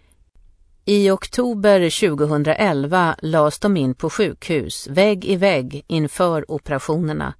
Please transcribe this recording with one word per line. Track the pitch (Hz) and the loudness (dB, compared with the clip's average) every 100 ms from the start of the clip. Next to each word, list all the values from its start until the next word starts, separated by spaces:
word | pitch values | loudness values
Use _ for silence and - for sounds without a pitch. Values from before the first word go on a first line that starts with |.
| _ _ _ _ - _ _ _ | _ _ _ _ -20 _ _ _
I | - 208 196 | 0 2 4
oktober | 190 - - 247 214 208 196 165 | 2 -2 -2 -2 2 4 4 4
tjugohundraelva | - 196 143 151 156 151 - 208 143 143 185 165 151 | 0 0 2 0 2 0 0 0 0 0 0 0 -2
lades | 160 160 151 - | 0 2 2 2
de | 202 185 | 0 2
in | 131 | 0
på | 127 160 | -2 -4
sjukhus, | - 185 - - 156 - - - | -2 -2 -4 -4 -4 -4 -8 -4
vägg | 147 208 196 | 2 2 2
i | - 190 | -2 0
vägg | 196 156 127 143 - | 2 0 -2 -10 -4
inför | 165 151 - 180 160 - | -2 -2 0 0 -2 -4
operationerna. | 151 - 135 - 156 156 151 135 | -8 -6 -6 -2 -2 -2 -4 -8